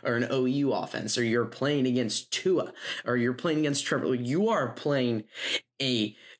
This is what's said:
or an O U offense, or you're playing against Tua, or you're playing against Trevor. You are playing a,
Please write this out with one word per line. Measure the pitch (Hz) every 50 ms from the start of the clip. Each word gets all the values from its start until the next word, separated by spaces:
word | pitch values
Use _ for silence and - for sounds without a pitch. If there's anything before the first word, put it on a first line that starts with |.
| -
or | 123 117
an | 117 123 113
O | 135 131 127
U | 127 135 143 143 131 107
offense, | 92 - - - - - 107 -
or | 127 120
you're | 113 113 120 113
playing | 110 - - 131 143 147 143 127
against | 131 123 127 120 107 - - - -
Tua, | - - - 185 180 143 - - - - - - - - -
or | 120 123
you're | 123 120 123 123
playing | 127 - 170 156 156
against | 151 143 139 143 -
Trevor. | - 151 135 - - 131
You | 123 123 120 143 180 208 226
are | 214 165 131 120
playing | - - - 147 143 135 127 120 117 107 - - - - - - - - - _ _ -
a, | 135 131 127 113 107 104 - - - - -